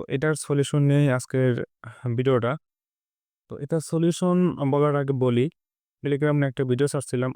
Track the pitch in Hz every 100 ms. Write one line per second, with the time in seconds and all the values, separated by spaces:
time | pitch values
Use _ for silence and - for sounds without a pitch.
0 | - 135 156 151 - 143 139 147 143 143
1 | 147 127 - 131 127 120 - _ - -
2 | 127 117 131 127 117 151 _ _ _ _
3 | _ _ _ _ - - 139 165 - 165
4 | 170 170 180 180 180 127 143 143 147 143
5 | 139 135 127 120 143 - _ _ _ _
6 | 143 139 151 147 139 127 131 123 143 147
7 | - 123 127